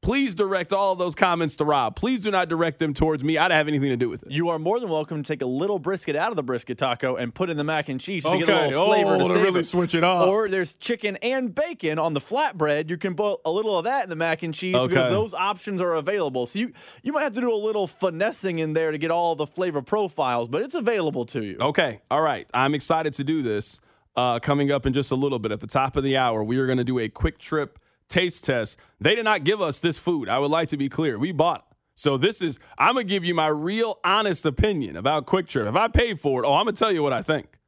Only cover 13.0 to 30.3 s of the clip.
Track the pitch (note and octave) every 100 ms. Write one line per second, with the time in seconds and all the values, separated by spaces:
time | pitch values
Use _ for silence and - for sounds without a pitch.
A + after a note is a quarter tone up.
13 | G3 F3 G#3 F#3+ D#3+ F3+ G#3+ F#3+ F#3+ C#4
14 | G3 D#3+ E3 D#3+ E3+ D#3 F#3 F#3 B2+ F3+
15 | B2+ G3 A3 E3 F#3+ G3+ - F#3+ F3+ E3
16 | D3 G#3 D3+ C3 B2 G3 B3 - - -
17 | - D4 D4 G#3+ B3 A3 G#3+ G#3+ F#3 -
18 | F#3+ E3 G#3 - F#3+ E3 D#3 D#3 D#3+ D3+
19 | D#3+ E3 E3+ D#3+ D3+ - F#3 D3 B2+ G#3+
20 | G3 D#3 C3 A#2+ A#2+ C#3+ C4 E4 A3+ A3
21 | D#3+ C3+ A#2 B2 G#2+ F2+ C3 D#3 D#3 A2+
22 | _ C#3 D#3 A#2 - A#2+ C3+ D3 - E3
23 | D#3 C#3 C#3+ D#3+ B2 G#2 - - _ _
24 | _ - B2 A#2+ - C#3+ C#3+ C#3 C3+ C3
25 | C3+ C3 C#3 C3 G#2+ G#2 A2 C3+ C3 C#3
26 | C3+ C3 B2+ A2 G#2+ B2+ C3 C3 B2 B2+
27 | A2 - E3 - - D#3 C#3+ - _ _
28 | _ F3+ F3+ - - B2+ G#2+ - _ _
29 | B2+ A3+ A3 G#3 C#3+ G#3+ E3+ C#3 E3+ D3+
30 | - E3 G2+